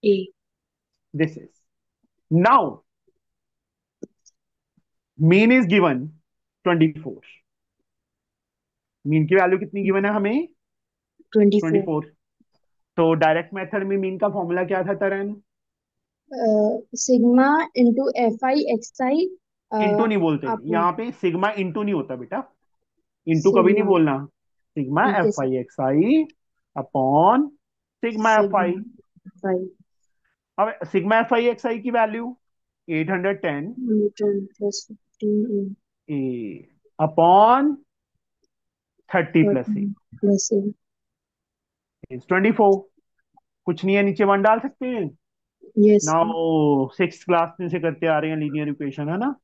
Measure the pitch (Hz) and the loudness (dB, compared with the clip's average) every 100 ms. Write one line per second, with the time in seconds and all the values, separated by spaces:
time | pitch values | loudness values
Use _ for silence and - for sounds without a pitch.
0 | 214 196 190 _ _ _ _ _ _ _ | 2 0 -2 _ _ _ _ _ _ _
1 | _ 147 156 156 - _ _ _ _ _ | _ -4 -4 -4 -20 _ _ _ _ _
2 | _ _ _ 165 190 262 165 - _ _ | _ _ _ 2 4 4 2 -8 _ _
3 | _ _ _ _ _ _ _ _ _ _ | _ _ _ _ _ _ _ _ _ _
4 | - _ _ _ _ _ _ _ _ _ | -20 _ _ _ _ _ _ _ _ _
5 | _ _ 156 185 226 254 202 202 180 127 | _ _ 4 6 6 4 4 2 2 0
6 | 151 - _ _ _ _ - 170 160 151 | -6 -14 _ _ _ _ -2 2 2 0
7 | 156 98 _ _ _ _ _ _ _ _ | -14 -16 _ _ _ _ _ _ _ _
8 | _ _ _ _ _ _ _ _ _ _ | _ _ _ _ _ _ _ _ _ _
9 | 143 156 156 196 180 185 208 202 190 190 | -2 0 2 2 2 0 -4 -6 -2 0
10 | 196 208 202 247 330 _ _ _ _ _ | 0 -2 -2 -2 -6 _ _ _ _ _
11 | _ _ _ 214 202 202 165 160 - 151 | _ _ _ 2 4 4 0 -2 -2 -6
12 | - _ _ _ _ _ _ _ _ - | -6 _ _ _ _ _ _ _ _ 0
13 | 165 160 156 160 165 196 185 208 196 196 | 0 2 2 0 -4 -10 -8 -6 -4 -4
14 | 190 190 208 202 170 175 180 190 180 196 | -4 -4 -4 -4 -4 -4 -2 -4 -4 -2
15 | 196 196 202 208 _ _ _ _ _ _ | -4 -4 -8 -10 _ _ _ _ _ _
16 | _ _ _ 269 233 214 208 247 - 247 | _ _ _ -4 0 2 0 -2 -8 -12
17 | - 247 233 247 269 302 330 - 247 233 | 0 2 4 4 4 2 -2 2 2 2
18 | 269 - 233 226 262 277 - 226 233 - | -2 0 -2 -2 -2 -2 -2 -4 -6 -6
19 | 254 294 381 370 _ _ _ 220 214 208 | -2 -2 -2 -8 _ _ _ -2 0 2
20 | 220 208 165 147 135 220 127 170 170 175 | 0 0 0 -2 -4 -8 -4 0 0 -2
21 | 226 - 185 170 202 208 185 165 208 185 | -8 -6 -4 -2 -4 -2 -6 -4 -4 -4
22 | 135 127 123 220 262 _ _ _ _ _ | -6 -10 -10 -10 -12 _ _ _ _ _
23 | _ _ - 160 180 190 190 202 208 185 | _ _ -2 0 2 4 4 2 2 2
24 | 156 135 139 _ _ _ _ - 135 147 | 2 0 -8 _ _ _ _ -8 -4 0
25 | 220 202 160 139 135 127 123 - 131 143 | 0 0 -2 -2 -4 -4 -6 -6 -2 0
26 | 196 311 311 _ _ _ _ - 135 139 | 2 2 0 _ _ _ _ -14 -8 -4
27 | 131 143 175 247 294 _ _ _ _ _ | 0 2 4 2 0 _ _ _ _ _
28 | 233 220 220 220 202 196 180 185 226 - | -8 -2 2 2 2 0 -2 -4 -10 -18
29 | _ _ - _ 196 185 185 _ _ _ | _ _ -20 _ -4 -4 -6 _ _ _
30 | _ _ _ _ _ - 208 - 165 190 | _ _ _ _ _ -4 -4 -4 -6 -4
31 | 180 220 226 233 240 226 247 233 214 233 | 2 0 2 0 0 -2 -6 -6 -4 -2
32 | 220 214 240 247 _ _ _ _ - 160 | -2 -4 -10 -14 _ _ _ _ -8 -6
33 | 160 190 185 202 190 143 165 247 254 214 | -2 -2 -4 -4 -6 -6 -8 -10 -4 -2
34 | 208 - 208 202 196 _ 202 202 - 214 | -2 -2 -4 -4 -8 _ -8 -8 -16 -20
35 | _ _ 214 208 226 202 196 196 _ _ | _ _ -4 -2 -2 -4 -6 -10 _ _
36 | _ 147 135 123 110 82 - _ _ _ | _ -6 -6 -6 -10 -12 -18 _ _ _
37 | 156 156 165 190 214 247 285 285 _ _ | 0 4 6 8 8 6 2 -2 _ _
38 | _ _ _ _ _ _ _ _ _ _ | _ _ _ _ _ _ _ _ _ _
39 | _ 185 165 170 156 135 123 208 202 202 | _ -4 0 2 2 0 -2 -4 -4 -8
40 | _ - 202 196 - 208 202 208 _ _ | _ -4 0 0 0 -2 -4 -10 _ _
41 | _ _ _ _ _ _ _ _ _ _ | _ _ _ _ _ _ _ _ _ _
42 | - 127 - 185 196 - 208 196 196 _ | -18 -18 -2 0 2 4 4 2 -2 _
43 | _ _ _ _ _ _ - 165 190 202 | _ _ _ _ _ _ -6 -4 0 0
44 | 202 - 202 196 208 220 262 _ 254 240 | 0 0 2 2 4 2 -2 _ -8 -6
45 | 165 - _ _ _ _ - - 208 208 | -8 -10 _ _ _ _ -10 2 6 6
46 | 156 160 170 165 165 160 151 143 135 - | 2 0 0 -2 0 2 2 2 0 -2
47 | 175 170 - 175 165 - 180 170 165 156 | -4 -4 -2 0 0 -6 -6 -4 -4 -4
48 | 165 156 156 156 151 147 147 143 143 135 | -2 -2 -2 -4 -4 -4 -6 -6 -8 -8
49 | 147 180 247 277 | -6 -4 -4 -8